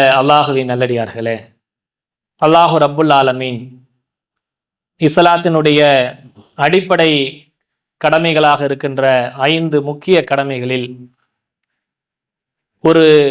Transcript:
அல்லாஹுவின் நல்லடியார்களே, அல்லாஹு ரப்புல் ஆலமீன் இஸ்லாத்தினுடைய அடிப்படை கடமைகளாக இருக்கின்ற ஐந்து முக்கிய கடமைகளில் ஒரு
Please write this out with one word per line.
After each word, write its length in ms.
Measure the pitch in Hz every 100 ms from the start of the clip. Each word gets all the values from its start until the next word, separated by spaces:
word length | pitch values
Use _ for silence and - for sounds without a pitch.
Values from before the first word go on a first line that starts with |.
| 135
அல்லாஹுவின் 560 | 135 139 147 143 135 127
நல்லடியார்களே, 640 | 123 127 120 113 113 113 113 113 _ _ _ _ _ _ _ _ -
அல்லாஹு 340 | 156 165 170 160
ரப்புல் 340 | 147 147 156 139
ஆலமீன் 440 | 135 127 131 120 127 127 _ _ _ _ _ _ _ _ _ _ _ -
இஸ்லாத்தினுடைய 800 | 156 180 175 170 175 160 156 147 147 135 123 - - _ _ - 143
அடிப்படை 460 | 180 185 175 160 147 135 - _ _ _ _ _ _
கடமைகளாக 640 | 156 160 165 156 151 147 143
இருக்கின்ற 340 | 139 143 135 135 131 123 131 135
ஐந்து 300 | 160 165 151
முக்கிய 380 | 143 147 180 180
கடமைகளில் 640 | - 139 139 131 123 127 123 127 123 _ _ _ _ _ _ _ _ _ _ _ _ _ _ _ _ _
ஒரு 220 | 160 165 156 151 143